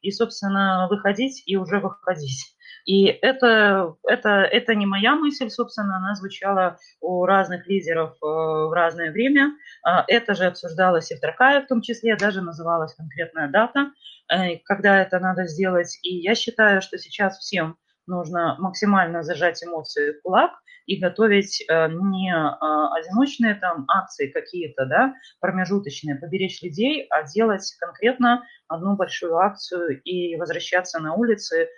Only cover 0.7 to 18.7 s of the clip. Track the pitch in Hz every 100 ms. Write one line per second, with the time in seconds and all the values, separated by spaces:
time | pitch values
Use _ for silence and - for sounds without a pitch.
0.7 | 185 185 202 202 202 262 262 - 196 175
1.7 | 202 190 - - 165 139 131 - _ -
2.7 | - - 196 196 - 247 269 247 220 208
3.7 | 196 175 160 - 247 214 202 190 233 247
4.7 | 214 202 196 220 294 302 285 233 - 240
5.7 | - 202 190 190 202 190 - 190 196 180
6.7 | 175 _ _ 165 180 185 196 175 175 -
7.7 | 196 160 165 160 - 151 156 160 156 156
8.7 | 170 165 165 165 156 254 285 285 294 -
9.7 | - - 175 - 233 233 185 185 175 175
10.7 | - 185 170 165 165 151 - 254 285 277
11.7 | 233 - 226 226 208 202 190 175 160 165
12.7 | 170 156 - 156 147 165 160 147 170 220
13.7 | 277 285 _ - - _ 175 180 165 -
14.7 | 196 202 196 190 185 185 185 175 156 190
15.7 | 180 175 - 180 180 175 226 - 226 214
16.7 | 196 190 - - - 196 190 - 196 160
17.7 | 165 _ _ - 180 160 175 170 - 185